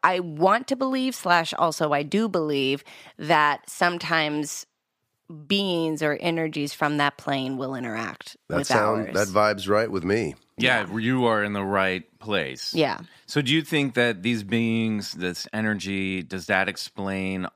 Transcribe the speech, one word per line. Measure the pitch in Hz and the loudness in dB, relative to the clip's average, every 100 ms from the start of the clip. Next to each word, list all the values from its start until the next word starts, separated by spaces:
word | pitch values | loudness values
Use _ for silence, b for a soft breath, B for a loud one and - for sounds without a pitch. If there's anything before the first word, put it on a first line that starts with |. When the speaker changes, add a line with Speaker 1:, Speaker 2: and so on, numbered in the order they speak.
Speaker 1:
I | 170 180 | 2 2
want | 175 151 180 214 254 | -2 2 4 4 2
to | 262 | -2
believe, | 269 262 262 | 0 0 -2
slash | 247 185 175 165 | -2 2 2 2
also | - 165 156 156 | 0 0 0 0
I | 147 | 0
do | 147 196 226 | 0 0 0
believe, | 180 156 143 135 139 - B B _ | 0 0 0 0 -2 -4 B B _
that | 151 160 147 143 - | 2 4 4 2 -6
sometimes | - 175 175 165 165 151 147 147 - - _ _ _ _ _ _ 160 143 | 0 0 0 -2 0 0 -2 -4 -8 -14 _ _ _ _ _ _ -20 -4
beings | 196 196 175 165 156 | -2 0 0 -2 0
or | 151 143 | -2 -2
energies | 170 165 160 151 143 | -2 -2 -2 -4 -6
from | - 151 147 | -2 -2 2
that | 143 - | 0 0
plane | - 139 131 135 | -4 -4 -2 -4
will | 131 | -6
interact | 131 123 110 113 - - - _ | -6 -6 -6 -6 -10 -16 -20 _
Speaker 2:
That | 85 | -4
Speaker 1:
with | 95 | 4
Speaker 2:
sound, | 120 107 110 110 73 | 4 4 2 0 0
Speaker 1:
ours. | 104 | 2
Speaker 2:
that | 95 107 101 | 4 4 2
vibes | 95 | 2
right | 104 113 | 2 2
with | 95 | 0
me. | 87 104 92 - _ - | 2 2 0 -6 _ 0
Speaker 3:
Yeah, | 123 123 95 | 2 2 0
Speaker 1:
Yeah. | 107 | -2
Speaker 3:
you | 113 131 120 | 0 2 4
are | 110 | 2
in | 104 | 0
the | 104 | -2
right | 98 98 95 92 - _ | 0 2 2 0 -6 _
place. | 107 101 71 67 - | -4 -2 -2 -6 -6
Speaker 1:
Yeah. | - 143 - - b b | 0 0 0 -10 b b
Speaker 3:
So | - | -2
do | 135 | 2
you | 156 | 0
think | 151 156 139 | 2 0 0
that | 123 120 107 | 2 0 0
these | 101 117 | -2 -2
beings, | 101 113 117 113 113 107 98 | 0 0 2 0 0 -2 -6
this | - 90 87 - | -4 -4 -4 -8
energy, | 110 110 104 92 98 95 95 | -4 -2 -2 -4 -4 -2 -4
does | 82 95 87 | -6 -10 -2
that | 95 95 | 0 0
explain | 98 - - 98 95 95 95 92 | -4 -10 -8 -6 -4 -4 -4 -6